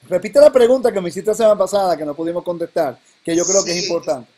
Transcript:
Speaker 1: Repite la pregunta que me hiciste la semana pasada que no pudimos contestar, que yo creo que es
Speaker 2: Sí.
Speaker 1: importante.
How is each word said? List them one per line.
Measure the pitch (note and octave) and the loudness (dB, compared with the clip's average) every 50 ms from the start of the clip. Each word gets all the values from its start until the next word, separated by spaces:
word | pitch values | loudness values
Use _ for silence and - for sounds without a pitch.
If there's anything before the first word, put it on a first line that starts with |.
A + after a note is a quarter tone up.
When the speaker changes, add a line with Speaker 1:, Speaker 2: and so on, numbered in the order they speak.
| _ | _
Speaker 1:
Repite | - F3+ F3+ - G#3+ - C#4+ | -4 -6 -6 -6 2 6 6
la | D4 D4+ | 6 8
pregunta | - B3+ A#3+ A#3 C4 C4 A#3+ A#3 | 8 6 4 4 2 0 0 -2
que | G3+ G3+ | -4 -2
me | F3+ F3 | -6 -6
hiciste | - F#3+ F#3 G#3+ | -8 -6 -4 -4
la | G#3+ | -2
semana | G#3+ A3+ G#3+ G#3 | 2 2 2 2
pasada | G3 F#3+ F#3 G3+ G3+ G3 F3+ E3+ | 2 0 -2 0 -2 0 0 -2
que | D3 D#3 | -4 -4
no | D3 C#3+ | -10 -8
pudimos | D#3 E3 E3 E3+ F3 E3+ | -6 -6 -6 -6 -6 -6
contestar, | F3+ F3 E3 E3+ E3 _ F3+ D#3+ C3+ A#2+ _ _ _ _ _ _ | -8 -8 -8 -8 -6 _ -4 -4 -4 -6 _ _ _ _ _ _
que | - E3 | -4 -2
yo | E3+ F3+ | -2 0
creo | F#3+ F#3+ G3 F#3 | 0 0 0 0
que | E3+ | -2
es | E3+ | -6
Speaker 2:
Sí. | F3+ G3+ | -6 -4
Speaker 1:
importante. | F#3 E3+ E3 - D#3+ D3 C3 A2+ _ _ | -4 -6 -6 -4 -6 -6 -6 -8 _ _